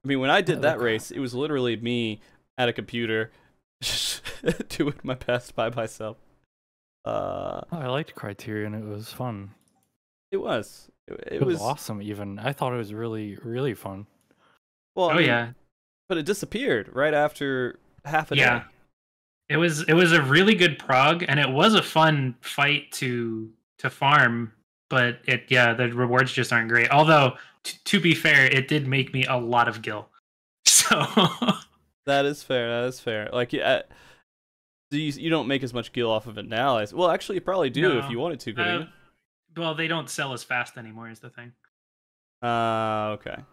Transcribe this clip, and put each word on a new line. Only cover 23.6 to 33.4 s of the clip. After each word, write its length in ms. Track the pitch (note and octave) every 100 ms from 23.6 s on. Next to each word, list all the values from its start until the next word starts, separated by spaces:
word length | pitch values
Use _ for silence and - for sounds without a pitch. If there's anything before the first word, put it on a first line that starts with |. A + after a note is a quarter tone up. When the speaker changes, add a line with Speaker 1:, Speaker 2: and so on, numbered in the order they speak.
| _ _
Speaker 3:
to 100 | B2+
farm, 640 | - C#3 D3 B2 A#2 A2+ _ _ _ _
but 300 | C3+ A#2+ A#2+
it, 200 | - B2 -
yeah, 260 | B2+ A#2+
the 140 | A#2 A#2+
rewards 400 | A#2+ B2 B2+ C3
just 200 | - A2+
aren't 160 | A#2+ A2+
great. 200 | A#2 A#2
Although, 420 | C#3+ D#3 D#3 C3 - - _
t-, 140 | - -
to 140 | - G3+
be 140 | E3
fair, 320 | D3+ D#3+ C#3+
it 220 | C3 C3+ C3+
did 200 | D3+ C3
make 260 | C3+ C3
me 120 | C3+
a 120 | C3 B2+
lot 300 | A#2 A#2+ A#2
of 140 | A2
gil. 280 | A2+ G#2+ -
<laughs> 520 | _ _ _ _ _ -
So 360 | - - F#3+ - - F#3 - - - - _ _ _
Speaker 1:
That 200 | - C#3
is 180 | C#3+ D3
fair. 240 | - B2+ A#2 A#2
That 60 | B2
is 120 | B2+
fair. 300 | B2 G#2+ G#2+
Like, 200 | B2